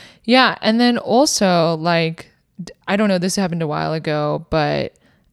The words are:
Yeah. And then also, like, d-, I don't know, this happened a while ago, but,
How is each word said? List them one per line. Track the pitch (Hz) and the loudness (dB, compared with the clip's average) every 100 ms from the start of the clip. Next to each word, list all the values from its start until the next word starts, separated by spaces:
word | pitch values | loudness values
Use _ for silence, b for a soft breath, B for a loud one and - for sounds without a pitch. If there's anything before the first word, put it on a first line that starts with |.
| B B | B B
Yeah. | - 254 240 - | 0 2 4 0
And | - 226 | 0 2
then | 240 240 | 2 0
also, | - 226 302 - 196 175 165 165 | 0 2 2 2 2 2 2 0
like, | 165 170 165 165 - _ _ - | 0 0 -2 -4 -14 _ _ -18
d-, | 175 - - | -16 -12 -4
I | 202 | 0
don't | 214 | 2
know, | 185 | 0
this | 185 202 | 0 -2
happened | 190 170 | -2 -2
a | 160 | -4
while | 156 156 | -4 -4
ago, | 160 151 151 147 151 160 | -4 -2 -2 -2 -4 -2
but, | 160 147 147 - - b b b | -2 0 -2 -4 -10 b b b